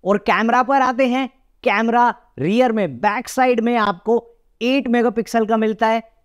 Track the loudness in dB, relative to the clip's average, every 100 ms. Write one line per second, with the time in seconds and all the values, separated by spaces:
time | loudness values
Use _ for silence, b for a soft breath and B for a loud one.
0 | -2 -2 0 0 2 0 2 2 0 0
1 | 0 -2 -4 _ _ _ -2 0 0 2
2 | 2 0 _ -6 0 2 2 0 -4 -2
3 | -4 -2 -6 0 0 2 0 0 0 -2
4 | -2 -2 -2 _ _ -6 -2 0 0 0
5 | 0 -2 -2 -2 0 0 0 0 0 -2
6 | -6 _